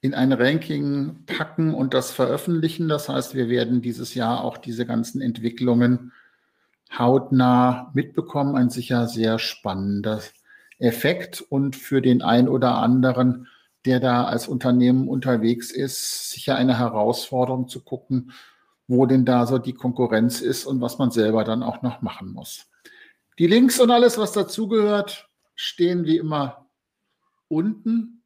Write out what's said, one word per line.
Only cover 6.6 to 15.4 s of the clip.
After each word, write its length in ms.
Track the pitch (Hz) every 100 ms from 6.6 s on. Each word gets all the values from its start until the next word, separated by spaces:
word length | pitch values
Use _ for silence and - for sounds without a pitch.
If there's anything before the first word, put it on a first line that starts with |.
| _ _ _ -
hautnah 960 | 120 131 135 135 127 123 127 123 -
mitbekommen. 640 | 135 135 - - 147 139 135
Ein 120 | 123
sicher 380 | 123 120 123 117
sehr 320 | 117 113 110
spannender 840 | - - 104 95 98 101 107 107 - _ _ - _ _
Effekt 640 | 120 113 139 135 - -
und 360 | - 139 139 135
für 260 | - 139
den 200 | 127 123
ein 260 | - 117 123
oder 260 | 131 127 120
anderen, 720 | 113 127 127 123 127 123 - _ _ _
der 160 | - 127
da 240 | 131 123
als 240 | 123 113 -
Unternehmen 600 | 131 131 123 123 127 135
unterwegs 640 | 135 127 123